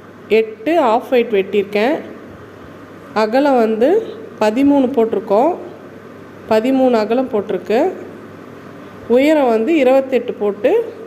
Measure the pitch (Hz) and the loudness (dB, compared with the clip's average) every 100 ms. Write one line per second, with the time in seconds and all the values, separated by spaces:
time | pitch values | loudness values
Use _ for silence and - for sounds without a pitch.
0 | - - - 214 220 - 294 339 262 226 | -20 -16 0 0 0 -4 -2 2 2 0
1 | 254 254 233 202 190 214 196 208 220 320 | 0 0 2 0 0 -2 -2 0 0 -2
2 | - - - - - - - - - - | -6 -16 -18 -20 -20 -20 -20 -20 -20 -20
3 | - 202 214 247 285 254 226 220 254 415 | -8 -2 0 2 2 2 2 2 2 2
4 | 440 - - - 214 220 277 277 247 214 | -2 -12 -12 -2 0 2 4 4 2 2
5 | 220 220 - 202 294 359 - - - - | 0 0 0 2 2 0 -8 -16 -20 -20
6 | - - - - - 220 240 269 262 233 | -20 -20 -20 -14 -2 0 2 2 4 2
7 | 208 240 254 214 196 185 - 220 359 - | 0 0 0 -2 -2 -4 -2 0 0 -2
8 | - - - - - - - - - - | -12 -16 -18 -20 -20 -20 -18 -18 -18 -12
9 | - 240 285 311 262 220 226 330 254 269 | 0 4 4 4 4 2 2 2 4 4
10 | 262 247 226 202 208 196 233 427 466 - | 2 -2 -2 -4 -4 0 2 2 0 -8